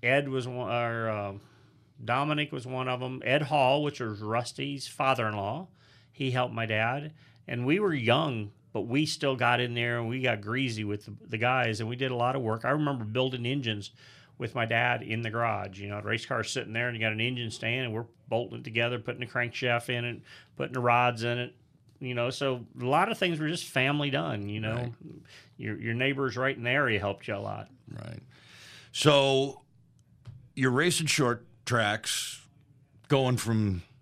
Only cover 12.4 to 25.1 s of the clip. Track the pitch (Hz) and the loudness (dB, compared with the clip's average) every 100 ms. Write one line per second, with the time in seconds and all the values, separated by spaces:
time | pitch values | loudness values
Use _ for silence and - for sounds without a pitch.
12.4 | 113 110 123 147 147 135 107 113 131 127 | -2 0 0 0 0 -2 -2 0 0 0
13.4 | 120 139 117 104 98 - - - - - | -2 -2 -2 -4 -8 -16 -20 -20 -20 -8
14.4 | 117 120 113 117 123 120 - 110 113 113 | -6 -2 0 2 2 0 -2 -4 -2 0
15.4 | 117 104 98 95 101 104 104 113 - 123 | 0 0 -6 -10 -8 -6 -2 -4 -2 -4
16.4 | 107 131 110 113 123 117 110 110 120 127 | -2 -4 -4 -2 -2 0 -2 0 -2 -2
17.4 | 117 - 113 123 127 110 117 _ - 117 | -6 -6 -4 -2 -2 -4 -8 _ -4 -2
18.4 | 104 117 120 113 117 120 113 120 120 123 | -2 -8 -4 0 0 -2 -6 -8 -4 -2
19.4 | 120 - 127 120 117 123 120 113 - - | -4 -2 2 2 0 -4 -4 -8 -14 -20
20.4 | - - 139 131 123 120 123 117 117 120 | -20 -8 -4 0 4 6 4 2 -2 -2
21.4 | 123 - _ _ _ _ 131 123 120 127 | -6 -12 _ _ _ _ -6 -2 -2 0
22.4 | 139 123 117 - 123 147 196 220 180 160 | -2 -2 -6 -6 2 2 2 0 0 0
23.4 | 151 170 - - 131 147 143 135 160 107 | -2 -4 -2 2 2 2 0 -2 -2 -4
24.4 | 101 107 110 113 120 117 - | -4 -4 -2 -4 -4 -8 -16